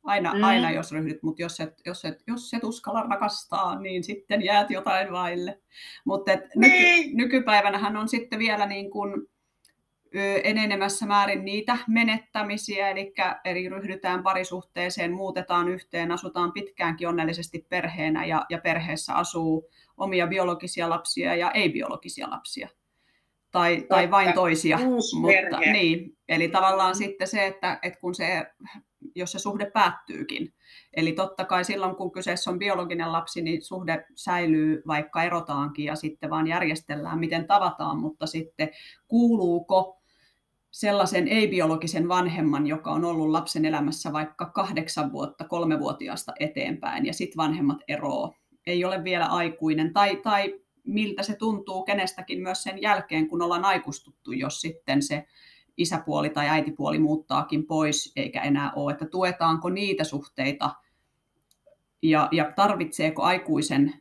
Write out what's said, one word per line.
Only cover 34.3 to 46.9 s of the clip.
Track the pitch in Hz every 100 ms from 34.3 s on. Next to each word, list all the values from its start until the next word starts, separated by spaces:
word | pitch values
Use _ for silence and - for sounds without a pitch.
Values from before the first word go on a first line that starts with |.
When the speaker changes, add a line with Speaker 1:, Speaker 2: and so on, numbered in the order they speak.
| 175 170 156 156 156 160
Speaker 1:
vaikka | 147 151 170
erotaankin, | 170 170 165 143 147 143
ja | 147
sitten | 156 156 156 156
vaan | 160 160
järjestellään, | 170 165 156 - 147 160 165
miten | 160 165 156
tavataan, | 175 180 160 160 -
mutta | 156 156 156
sitten | 160 165 - 156 - - - _
kuuluuko | 226 240 220 175 170 - 190 190 - _ _ _ _ _ _ _
sellaisen | - 208 202 185 180 175
ei-biologisen | 220 214 185 160 160 165 - 170
vanhemman, | 180 180 165 156 143 147
joka | 156 165
on | 156
ollut | 170 160 156
lapsen | 160 160 156
elämässä | 156 151 147 160 165
vaikka | 151 156 -
kahdeksan | 170 - 185 160 160 - 139
vuotta, | 143 139 - -
kolmevuotiaasta | 170 165 156 147 - - - - -
eteenpäin, | 151 135 - 160 -